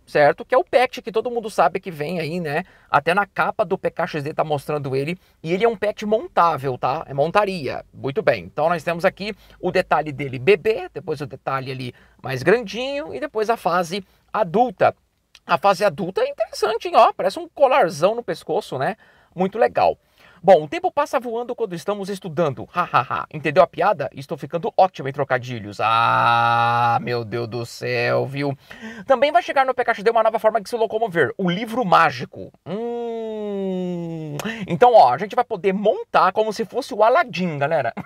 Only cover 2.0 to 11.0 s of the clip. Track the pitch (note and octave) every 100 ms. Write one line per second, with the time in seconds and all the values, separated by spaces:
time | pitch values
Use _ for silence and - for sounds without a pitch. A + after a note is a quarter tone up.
2 | D3+ F3+ D3 F3+ D3+ D3+ F#3 _ _ D3
3 | E3 F#3+ G3+ - E3+ - F3+ G3 E3+ -
4 | F3 D#3 C#3+ - D3+ C#3+ - D3+ C#3 C3+
5 | C#3+ F3+ _ _ D#3+ F#3 A#3 A3 G#3 -
6 | G#3 A3 F4+ - E3+ D3 C3+ B2 C3 D3+
7 | - C#3 D#3+ G#3 G3+ F#3 B2 D2+ - A2
8 | B2 E3+ D3 A2 - - D#3+ F3 E3+ E3+
9 | F3+ - G#3 G3+ - - F3 F#3 - D#3+
10 | D3+ C3+ C#3 B2+ C3 G#3 G#3+ A#3+ F4+ D3+